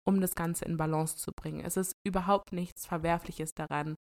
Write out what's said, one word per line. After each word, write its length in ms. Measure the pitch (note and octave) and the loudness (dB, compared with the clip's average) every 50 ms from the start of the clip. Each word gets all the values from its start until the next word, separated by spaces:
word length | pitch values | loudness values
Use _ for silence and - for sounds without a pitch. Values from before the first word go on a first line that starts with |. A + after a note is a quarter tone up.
| _ | _
um 140 | - G3 G3 | 4 4 4
das 140 | F#3 F3+ - | 4 2 0
Ganze 300 | - F3 E3+ E3+ - - | 0 -2 -2 -2 -2 -2
in 120 | - E3+ | -2 0
Balance 400 | D#3+ D#3+ D#3+ D#3+ D#3 D#3+ D#3+ - | 0 2 2 2 2 0 0 -2
zu 160 | - - - | -6 -8 -8
bringen. 320 | - - - D#3 D#3 D3 D3 | -8 -6 -8 -6 -6 -6 -6
Es 120 | F3 - | -2 -2
ist 180 | F#3+ F#3 - - - - | 0 -2 -2 -4 -6 -4
überhaupt 480 | G3+ F#3 F#3+ F3+ F#3+ G3+ G3 - - | 0 0 2 4 4 4 4 2 -2
nichts 340 | - F3 F3 F3 - - - | -4 -4 -4 -4 -8 -12 -6
Verwerfliches 680 | - F3+ E3 D#3 E3+ E3+ E3 - - - - D#3 D#3 - | -4 -2 0 2 2 2 2 0 -6 -6 -6 -6 -6 -6
daran, 400 | - D#3 D3 C#3+ D3 D3 D#3 D#3 - | -6 -6 -4 -2 -2 -2 -2 -4 -6